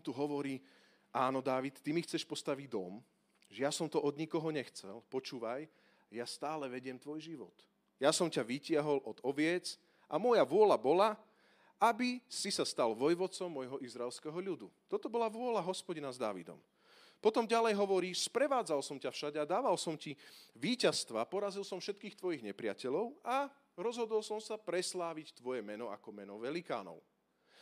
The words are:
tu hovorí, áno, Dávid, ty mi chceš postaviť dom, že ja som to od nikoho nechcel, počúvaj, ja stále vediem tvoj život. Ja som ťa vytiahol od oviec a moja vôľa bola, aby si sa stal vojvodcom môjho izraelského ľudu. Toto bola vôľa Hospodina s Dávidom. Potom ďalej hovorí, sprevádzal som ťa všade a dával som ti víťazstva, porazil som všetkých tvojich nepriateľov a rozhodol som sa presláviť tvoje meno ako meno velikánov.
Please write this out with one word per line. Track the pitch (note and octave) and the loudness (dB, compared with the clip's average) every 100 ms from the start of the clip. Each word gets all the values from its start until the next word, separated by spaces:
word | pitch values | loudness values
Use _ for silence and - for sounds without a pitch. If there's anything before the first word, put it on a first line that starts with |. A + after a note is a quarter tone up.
| D#3 | -4
tu | |
hovorí, | B2 D3 C#3+ C#3 C3 - - _ _ _ | -2 0 0 -2 -6 -10 -20 _ _ _
áno, | A#2+ C3 C3 | 0 2 2
Dávid, | C3 C3 C3+ - | 2 0 0 -4
ty | C#3+ | -2
mi | E3 - | -2 -2
chceš | E3 - | -4 -4
postaviť | D3 - C#3 C#3 | -6 -4 -6 -4
dom, | A2 F2+ G#2 - _ _ _ _ | -6 -6 -10 -16 _ _ _ _
že | G2+ C#3 | -4 -2
ja | |
som | D3+ B2 | 0 0
to | D#3 | 0
od | G3 C#3+ | 0 0
nikoho | D#3+ E3 D#3+ | -2 -2 -2
nechcel, | D3+ A#2 - G2 A2 - | -2 -4 -10 -14 -14 -8
počúvaj, | C3 C3+ C3 A2+ C3 D#3 _ _ _ _ | -6 -6 -6 -6 -6 -8 _ _ _ _
ja | A2 A#2+ | -8 -8
stále | - D3 D#3 C3+ | -6 -6 -4 -4
vediem | B2 C3 B2+ | -6 -8 -10
tvoj | C#3+ D3+ D#3 | -10 -10 -10
život. | D3+ G2 - _ _ _ _ | -12 -14 -18 _ _ _ _
Ja | C#3 | 4
som | D#3 E3 | 6 2
ťa | D3 A2+ | 0 0
vytiahol | C#3 - D#3 D3+ C#3 | -2 0 0 2 0
od | A2 - B2 | -2 -4 -2
oviec | C#3 D#3 F3+ - - _ _ - | 2 2 2 -2 -10 _ _ -4
a | D3+ | 0
moja | A#3+ A3 B2+ | 6 6 6
vôľa | F#3 G#3 A#2+ | 8 8 8
bola, | B2 F3 G#3+ G#3+ - _ _ _ _ _ | 6 6 6 2 -8 _ _ _ _ _
aby | A3+ A3+ B3 B3 - | 4 4 0 -2 -6
si | - G3+ | -6 -2
sa | - C#3+ | 0 0
stal | - A#2+ | 2 2
vojvodcom | A2 C#3+ E3+ F#3 - F3+ | 4 2 2 0 -4 -8
môjho | D3 B2+ C3+ | -6 -8 -8
izraelského | B2+ A#2+ A#2+ - D#3 E3 | -10 -6 -6 -6 -8 -8
ľudu. | G3 D3 F#2+ - _ | -6 -6 -10 -18 _
Toto | G#3+ C4 | -4 -2
bola | A#3 A3+ | -2 -2
vôľa | A3 B3 A3 E3+ | -2 -2 0 0
Hospodina | F#3 - D#3+ C#3+ | -4 -6 -6 -6
s | B2 | -2
Dávidom. | A2 F#2+ E2+ D#2 _ _ _ - - _ | -2 -2 -8 -16 _ _ _ -20 -20 _
Potom | G#3 A3+ A3 | 4 4 4
ďalej | A3+ A3+ | 4 4
hovorí, | G3+ G3+ F#3+ F3+ | 4 4 2 2
sprevádzal | F3 - - C#4+ C4 A3 C#3+ - | -2 -2 2 4 2 2 0 0
som | C#3 | -6
ťa | C3+ | -6
všade | - D3+ D3+ | -4 -4 -2
a | D3+ | 0
dával | G3 B3+ | 2 2
som | F3 - D#3 | 2 0 -4
ti | D#3 C3+ - - - | -8 -10 -14 -20 -20
víťazstva, | A2+ D3+ B3 F3+ D3 - A2 A#2 | -6 -2 4 4 4 0 -2 0
porazil | F#3+ G3+ G3 G3 | 0 -2 -4 -6
som | F#3 | -6
všetkých | - G3+ G3+ | -6 -8 -10
tvojich | - F3+ D3+ G#2 | -6 -4 -2 -4
nepriateľov | G2 A2 G2+ B2+ D3 A#3 D4 - | -4 -4 -2 -2 0 -2 -4 -2
a | C4 C#4 - _ | 0 -2 -6 _
rozhodol | - G#3+ A#3+ A3 A3 | -6 -4 -2 0 0
som | G#3+ G#3+ | -2 -6
sa | G#3+ G#3+ | -6 -8
presláviť | - F3 F3+ F3+ E3+ D#3+ C#3+ - | -2 -2 0 -2 -4 -6 -12 -10
tvoje | A#2+ B2+ G#2 | -6 -4 -4
meno | G#2 A#2 | -6 -6
ako | G2+ - | -8 -12
meno | G2+ G2 G#2 | -14 -12 -8
velikánov. | B2 E3+ E3+ A#2+ F#2 E2 - _ _ _ _ - | -6 -6 -4 -6 -6 -12 -20 _ _ _ _ -20